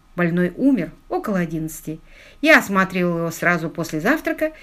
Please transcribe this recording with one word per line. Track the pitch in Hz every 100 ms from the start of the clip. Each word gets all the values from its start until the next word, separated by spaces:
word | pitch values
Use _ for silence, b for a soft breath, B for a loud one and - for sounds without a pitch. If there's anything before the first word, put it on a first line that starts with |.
| _
Больной | - 175 175 180 -
умер | 269 240 160 - -
около | 359 226 190
одиннадцати. | 165 160 160 - - 160 b b b b
Я | 311 277
осматривал | - 190 185 180 175 170
его | 165
сразу | - 170 175 160
после | - 165 156
завтрака | 196 311 330 320 311 311